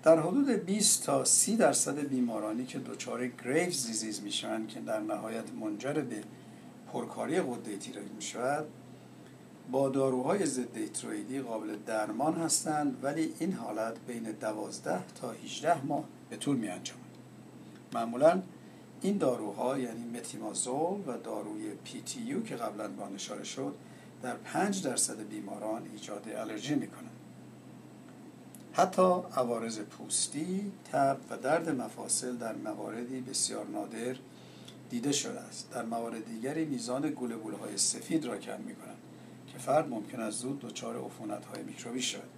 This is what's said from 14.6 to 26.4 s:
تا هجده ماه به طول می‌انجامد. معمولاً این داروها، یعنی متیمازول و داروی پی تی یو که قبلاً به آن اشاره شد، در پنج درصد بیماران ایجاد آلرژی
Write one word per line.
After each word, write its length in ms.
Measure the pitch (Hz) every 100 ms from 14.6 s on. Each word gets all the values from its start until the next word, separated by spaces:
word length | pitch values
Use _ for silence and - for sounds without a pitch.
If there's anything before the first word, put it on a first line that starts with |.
| 104 - 147 185 - -
تا 100 | 120
هجده 560 | 110 - - 151 156 139
ماه 180 | 151 - - -
به 60 | 120
طول 200 | 143 131
می‌انجامد. 440 | 104 90 - - - - - - - - - - -
معمولاً 500 | 117 117 120 156 185 - - - - - -
این 180 | 190 202
داروها، 600 | 147 117 107 104 120 139
یعنی 260 | 120 110
متیمازول 960 | 117 120 - - 110 - 123 135 170 202 160
و 120 | 113
داروی 520 | 113 107 104 107 107 95
پی 180 | - -
تی 180 | - 127
یو 220 | 113 147
که 140 | 226 135
قبلاً 320 | 110 104 104
به 140 | 104
آن 120 | 101
اشاره 300 | 101 - 104
شد، 300 | - - 143 - - - - -
در 140 | 123 117
پنج 460 | - - 202 190
درصد 460 | 143 113 - 107 107
بیماران 540 | 107 98 101 107 113 123
ایجاد 360 | 107 - 104 110
آلرژی 460 | 110